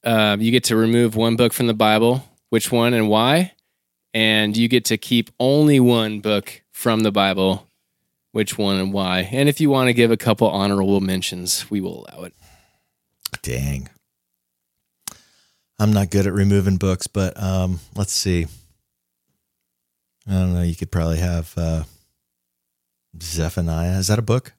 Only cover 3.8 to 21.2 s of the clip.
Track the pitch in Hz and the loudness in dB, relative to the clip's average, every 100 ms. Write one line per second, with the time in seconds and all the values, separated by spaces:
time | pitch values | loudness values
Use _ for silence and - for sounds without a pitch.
3.8 | _ _ _ 113 110 107 107 107 117 123 | _ _ _ 0 2 2 0 0 2 2
4.8 | - 110 - 120 110 _ 127 143 151 143 | 0 -4 0 -2 -2 _ 0 4 4 4
5.8 | 123 117 110 107 107 104 - - _ - | 4 2 0 -4 -2 -2 -4 -20 _ -6
6.8 | 123 110 107 101 98 95 95 98 _ _ | -2 2 2 2 0 2 0 -2 _ _
7.8 | _ _ _ _ _ 107 104 - 101 98 | _ _ _ _ _ -6 -6 -2 -2 -2
8.8 | 95 98 92 92 92 131 143 143 151 135 | -2 -4 -2 -2 -2 0 0 2 2 2
9.8 | 127 117 117 113 120 107 110 95 101 101 | 2 4 4 4 0 2 2 2 0 0
10.8 | 98 101 95 95 98 92 90 - - 104 | 2 0 0 -4 -6 -8 -6 -6 -4 -6
11.8 | 90 - - - 90 _ _ _ _ _ | -6 -12 -18 -18 -20 _ _ _ _ _
12.8 | _ _ _ _ - - - 62 69 69 | _ _ _ _ -14 -12 -8 -6 -4 -6
13.8 | 65 _ _ _ _ _ _ _ _ _ | -10 _ _ _ _ _ _ _ _ _
14.8 | _ _ - - _ _ _ _ _ - | _ _ -20 -20 _ _ _ _ _ -2
15.8 | 104 104 95 101 98 98 98 101 95 92 | 2 2 2 0 0 2 2 2 2 0
16.8 | 98 90 - - 92 - 98 95 92 90 | 0 -4 -6 -4 -4 -4 -4 -2 -2 -4
17.8 | - - 98 - 98 87 80 - _ _ | -10 -8 -4 -4 -2 -2 -2 -10 _ _
18.8 | _ _ _ _ _ _ _ _ _ _ | _ _ _ _ _ _ _ _ _ _
19.8 | _ _ _ _ - 92 92 87 87 82 | _ _ _ _ -4 -2 0 0 -2 -4
20.8 | - 90 82 80 | -4 -2 -2 -2